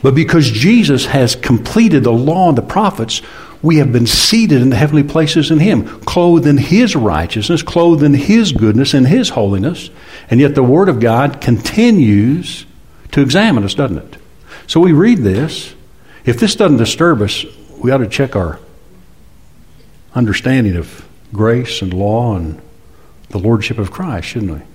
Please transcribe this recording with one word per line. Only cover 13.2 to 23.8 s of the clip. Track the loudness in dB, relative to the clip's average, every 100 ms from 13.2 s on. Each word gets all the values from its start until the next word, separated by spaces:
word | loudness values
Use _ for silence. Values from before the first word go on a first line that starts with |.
examine | 0 2 2 0
us, | -2
doesn't | -4 -4 -6
it? | -10 -20 -20 -20 -20 -20 -4
So | 2
we | 4
read | 4 4 2
this. | 0 -2 -4 -8 -16 -20 -20 -20 -20 -8 -4
If | 0
this | -2 0
doesn't | 2 2
disturb | 0 0 0 2
us, | -2 -4 -12 -16 -20 -6
we | -2
ought | -2
to | -2
check | -4 -4 -2
our | -6 -8 -18 -20 -20 -20 -20 -20 -20 -20 -20 -20 -20 -20 -20 -20 -12 -4
understanding | -2 -2 -2 0 0 -2
of | -6 -14 -20 -20 -16
grace | -2 0 0 -4 -8
and | -6
law | -4 -2 -2 -2 -4
and | -6 -10 -18 -20 -20 -20 -20 -20 -10
the | -4
lordship | 0 0 -2
of | -6